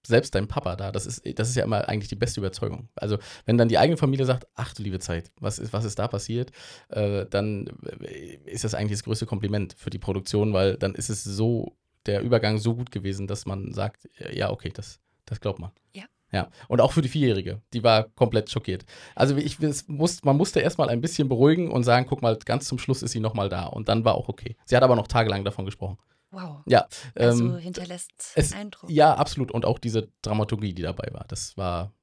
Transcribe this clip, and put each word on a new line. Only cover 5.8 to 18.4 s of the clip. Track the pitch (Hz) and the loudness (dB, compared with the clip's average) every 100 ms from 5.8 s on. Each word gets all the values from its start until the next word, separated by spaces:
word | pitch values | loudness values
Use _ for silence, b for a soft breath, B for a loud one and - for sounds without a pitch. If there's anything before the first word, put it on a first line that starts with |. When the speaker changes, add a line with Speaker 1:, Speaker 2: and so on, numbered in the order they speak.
| 113 | -4
Speaker 1:
ist | 98 | -4
da | 101 | -4
passiert?“, | 101 - 117 127 B B B B | -4 -4 -4 -6 B B B B
äh, | 107 104 101 95 | -2 0 0 -2
dann, | 101 107 101 - - - - | -2 -2 -4 -8 -10 -14 -12
äh, | - - 78 - 71 | -14 -14 -16 -18 -12
ist | 117 | -6
das | 113 | -4
eigentlich | - 107 | -2 -2
das | 104 | -4
größte | 113 107 - | -4 -4 -4
Kompliment | 98 101 104 90 - | -4 -2 -2 -4 -8
für | - | -10
die | 98 | -8
Produktion, | - 95 92 104 107 | -4 -6 -2 0 2
weil | 104 - - | 4 2 2
dann | 101 - | -2 -4
ist | - | -6
es | 107 | -6
so, | 104 98 113 117 - _ _ _ - | -6 -2 0 0 -4 _ _ _ -4
der | 101 | -2
Übergang | 110 117 107 107 | 2 2 4 2
so | 110 117 | 0 -2
gut | 123 | -6
gewesen, | 101 98 98 98 | -6 -6 -6 -6
dass | 104 - | -6 -6
man | 95 101 | -6 -6
sagt, | 101 101 _ - _ - | -4 -6 _ -20 _ -10
„Ja, | - 101 | -4 -4
okay, | - - | -4 -8
das, | - - - _ _ - | -10 -16 -20 _ _ -12
das | 110 | -6
glaubt | 107 95 | -4 -6
man.“ | 98 _ _ | -10 _ _
Speaker 2:
Ja. | 196 - _ _ | -20 -20 _ _
Speaker 1:
Ja, | 95 90 B B | -4 -4 B B
und | 120 | 4
auch | 110 | 6
für | - | 4
die | 127 | 0
Vierjährige, | 156 131 98 95 104 _ | 2 2 2 -2 -10 _
die | 120 | 0
war | 113 110 110 - | 6 6 4 2
komplett | 117 113 | 4 4